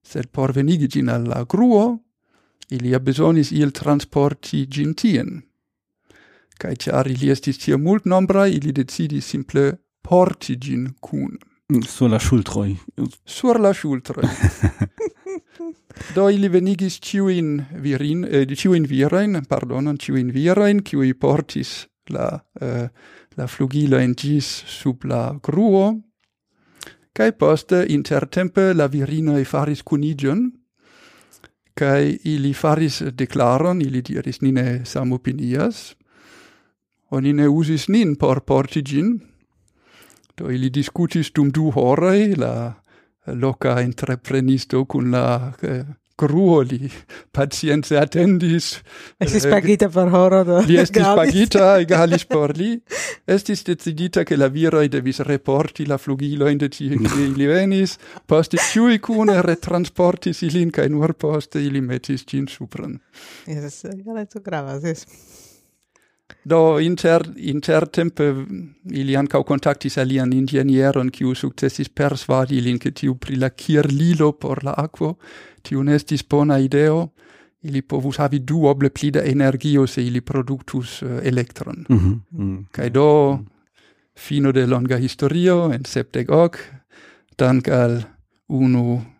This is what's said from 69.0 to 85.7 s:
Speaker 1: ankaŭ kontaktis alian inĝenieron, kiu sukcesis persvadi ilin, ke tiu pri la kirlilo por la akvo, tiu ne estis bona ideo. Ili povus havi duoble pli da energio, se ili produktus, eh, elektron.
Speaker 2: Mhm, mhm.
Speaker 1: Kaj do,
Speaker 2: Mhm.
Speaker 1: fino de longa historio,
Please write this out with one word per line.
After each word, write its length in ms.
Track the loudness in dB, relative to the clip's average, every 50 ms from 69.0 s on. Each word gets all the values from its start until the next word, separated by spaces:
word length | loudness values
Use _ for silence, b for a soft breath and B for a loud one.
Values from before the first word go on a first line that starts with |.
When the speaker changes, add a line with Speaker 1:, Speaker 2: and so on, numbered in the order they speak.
| -2 0 0
Speaker 1:
ankaŭ 260 | 0 0 2 0 0 0
kontaktis 520 | 2 -2 0 0 -2 -2 -2 -4 -6 -2 -2
alian 340 | -2 0 0 0 0 2 2
inĝenieron, 800 | 0 0 0 0 0 2 2 2 4 4 2 2 0 -2 -2
kiu 240 | -4 -2 -4 -4 -2
sukcesis 540 | -2 -6 -8 -4 -2 -4 -4 -2 -4 -8 -8
persvadi 720 | _ -2 -2 -2 -2 -4 -2 0 0 0 2 0 0 -2
ilin, 200 | 0 0 -2 -2
ke 120 | -4 -6
tiu 240 | -6 -4 -4 -4 -4
pri 220 | -4 -6 -6 -4
la 140 | -2 -2 -2
kirlilo 800 | -4 -8 -2 0 2 2 2 2 0 2 2 2 2 4 2 2 2
por 300 | _ -6 -6 -6 -6 -6
la 100 | -6 -4
akvo, 400 | -4 -4 -6 -4 -6 -4 -4 -4 B B B B B B B B B B
tiu 200 | -6 -4 -2 2
ne 120 | 2 2
estis 300 | 2 2 0 -4 -4 -2 _
bona 300 | 0 2 2 4 2 2
ideo. 500 | 2 2 2 2 2 2 2 0 -2 -6 _ b b b b b b b b b -10
Ili 180 | -6 -6 -6 -4
povus 360 | _ -6 -4 -4 -4 -2 0
havi 200 | -2 0 0 -2
duoble 520 | -2 -2 0 4 4 4 4 4 2 0
pli 200 | 0 0 -4 0
da 120 | 0 0 0
energio, 640 | 2 2 2 2 2 2 0 0 2 2 4 2
se 180 | 2 0 -2 -4
ili 140 | -2 -2 -4
produktus, 800 | -6 -4 -4 -4 -4 -4 -6 -8 -8 -8 -6 -6 -6 -8 -12 -10 -8
eh, 180 | -6 -6 -4 -2
elektron. 600 | 0 0 0 -2 -4 -8 -14 -12 -12 -12 -14 0 2
Speaker 2:
Mhm, 240 | 2 4 4 2 0 0 -6 _ -10
mhm. 240 | -6 -6 -6 -6 -8 -12 -14
Speaker 1:
Kaj 200 | _ -6 -6 0
do, 160 | 2 4 6 6 6 6 4 4 0
Speaker 2:
Mhm. 80 | -2 -6 -14 _ _ _ _ _ _ _ _ _ _ _ _ _ -20
Speaker 1:
fino 340 | -10 -4 -2 0 2 2 2
de 140 | 2 2
longa 300 | 2 2 0 0 0 -2
historio, 760 | 0 -2 -4 -4 -2 -2 -2 0 2 2 4 4 4 2 0